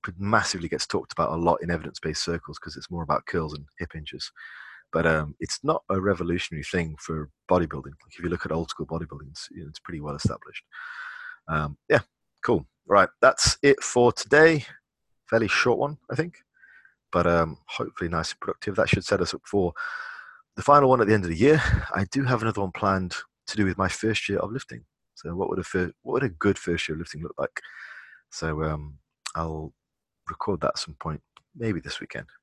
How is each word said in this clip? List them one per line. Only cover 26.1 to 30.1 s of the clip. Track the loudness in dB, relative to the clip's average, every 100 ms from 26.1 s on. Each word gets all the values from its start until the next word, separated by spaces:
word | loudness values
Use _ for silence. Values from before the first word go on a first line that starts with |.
would | -2
a | -2
good | 0 0 0
first | -2 -2 -2
year | -6
of |
lifting | -8 -10
look | -10 -6
like? | -6 -6 -16 -18 -18 -18 -20 -20 _
So, | -8 -4 -2
um, | -2 -4 -8 -16 _ _ -10
I'll | -6 -6 -6 -10 _ _ _ _